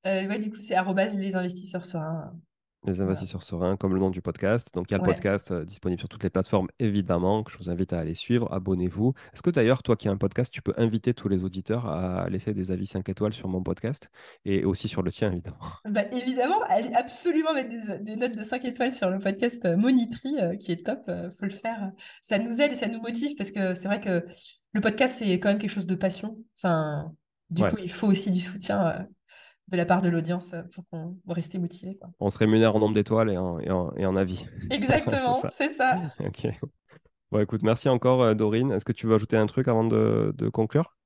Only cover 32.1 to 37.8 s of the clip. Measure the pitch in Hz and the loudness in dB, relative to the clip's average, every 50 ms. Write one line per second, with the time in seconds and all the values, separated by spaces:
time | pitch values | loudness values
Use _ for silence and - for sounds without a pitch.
32.1 | - _ 101 98 - - 110 107 110 110 110 113 101 107 107 107 107 104 101 - | -8 _ -2 -2 2 4 4 6 6 6 6 6 6 4 4 4 4 2 2 2
33.1 | 113 110 113 107 98 90 92 90 85 80 - - 92 90 90 80 - - 95 95 | 2 2 4 2 2 0 -2 -2 -4 -4 -2 0 0 0 0 -2 -2 -2 0 2
34.1 | 92 95 98 90 92 92 - - - - - - 262 294 294 254 277 - 294 240 | 2 2 2 0 -2 -6 -8 -12 -12 -10 -6 -4 -2 0 4 4 4 4 4 2
35.1 | - 269 262 247 240 262 - - - - 277 302 294 302 254 262 247 185 175 147 | 0 2 2 2 0 0 0 -2 -2 -2 -2 -2 0 2 2 2 2 2 -2 -6
36.1 | - - 50 - 101 - - 113 - - - - _ _ _ _ - - _ _ | -6 -6 -6 -6 -6 -4 -4 -4 -4 -4 -10 -12 _ _ _ _ -20 -20 _ _
37.1 | _ _ _ _ - 110 104 - 117 107 107 107 113 117 | _ _ _ _ 0 0 0 2 0 0 2 2 2 4